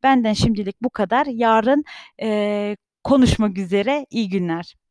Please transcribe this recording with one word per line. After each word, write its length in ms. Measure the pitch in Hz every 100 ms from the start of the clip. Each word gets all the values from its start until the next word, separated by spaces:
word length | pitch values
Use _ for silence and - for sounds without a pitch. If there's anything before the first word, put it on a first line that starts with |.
Benden 300 | 262 262 220
şimdilik 500 | 208 233 208 196 -
bu 80 | 240
kadar. 360 | - 190 240 294
Yarın, 580 | 226 233 220 220 285 294 - - -
e, 540 | 226 214 208 208 208 208 _ _
konuşmak 540 | - 277 254 - 214 185
üzere. 480 | 185 196 214 285 269
İyi 180 | 233 208
günler. 500 | 190 175 165 175 _ _